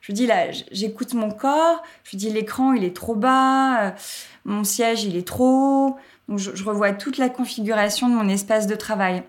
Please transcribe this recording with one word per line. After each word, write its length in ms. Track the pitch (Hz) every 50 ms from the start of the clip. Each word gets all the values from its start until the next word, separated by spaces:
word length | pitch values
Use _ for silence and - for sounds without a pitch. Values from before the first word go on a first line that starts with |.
je 100 | - -
dis 140 | 196 208 254
là, 240 | 233 214 185 165 -
j-, 160 | 135 - - -
j'écoute 420 | - 196 208 214 214 - 254 - -
mon 160 | 233 214 214
corps, 540 | 208 - - 269 285 311 320 330 339 330 330 - - _ _
je 140 | - -
dis 140 | 190 196 220
l'écran, 420 | 214 220 214 208 - - 262 269 262
il 100 | 233 190
est 120 | 180 180
trop 200 | - - - 233
bas, 680 | 208 202 262 262 262 262 262 269 269 269 262 262 233
euh, 100 | 208 190 180 202 - - - - - - - - _
mon 180 | - 208 208 208
siège, 400 | 202 - - 233 226 233 214 202
il 120 | 202 170
est 120 | 175 175
trop 220 | - - - 254 254
haut. 480 | 262 269 269 277 277 269 269 269 269 269 - - - _ _ -
Donc, 100 | 208 202
je, 100 | 196 202 -
je 80 | 185 196
revois 300 | 214 214 202 208 196 202
toute 260 | 202 - 285 262 -
la 100 | 262 254
configuration 800 | 254 - 247 233 - - 214 202 220 214 208 214 208 - 254 247
de 60 | 240
mon 120 | 233 214
espace 380 | 196 190 202 196 - 220 220 214
de 100 | 202 214
travail. 460 | 214 - - 214 196 196 185 185 180 175